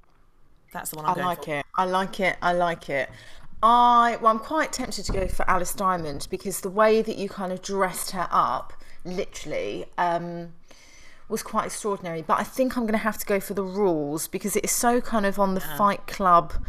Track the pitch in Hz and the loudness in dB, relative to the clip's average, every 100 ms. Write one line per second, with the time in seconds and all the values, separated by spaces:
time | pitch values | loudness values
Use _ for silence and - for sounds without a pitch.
0 | - _ _ _ - - _ - - 156 | -20 _ _ _ -20 -20 _ -12 -10 -6
1 | 156 180 180 170 - 143 - - 185 185 | -2 0 0 -2 -4 -4 -4 0 2 2
2 | 190 - 180 - 175 175 175 165 - 139 | 0 0 0 2 2 2 0 -2 -4 -4
3 | - - - - - - 220 240 240 240 | -4 -8 -18 -14 -12 0 4 6 8 6
4 | 233 233 220 220 - 311 294 - 254 - | 6 4 2 2 0 -2 -2 -2 -6 -6
5 | 190 196 185 - 196 180 175 - 190 180 | -4 -2 0 2 4 4 2 0 0 0
6 | 156 143 - 185 202 180 196 190 220 220 | -2 -6 -6 -6 -6 -6 -4 4 6 6
7 | 220 - 196 - 185 185 - 196 185 190 | 2 -4 -6 -6 -6 -6 -4 0 0 0
8 | - 190 170 180 127 127 - - - - | -6 -4 0 2 2 0 -6 -12 -12 -10
9 | 170 180 - - 151 127 101 139 - - | -8 -6 -6 -6 -6 -4 -4 -6 -8 -2
10 | 175 170 175 170 170 165 - - - - | 0 0 -4 -8 -10 -14 -20 -20 -20 -20
11 | - - - 220 - 220 185 - 214 196 | -20 -16 -8 -6 -4 -2 -2 -4 -4 -4
12 | 175 165 160 - 208 - 254 247 226 214 | -6 -8 0 0 0 0 0 0 0 2
13 | 214 202 - 202 - 196 190 190 202 160 | 0 -2 0 0 0 -4 -4 2 2 2
14 | 143 156 - 196 202 - - - 240 240 | 0 -4 -4 -4 -2 -2 0 0 2 2
15 | - 117 101 202 196 190 - 147 202 196 | 2 0 2 2 2 2 -2 2 2 2
16 | - - 190 170 160 - | -6 0 6 6 6 -2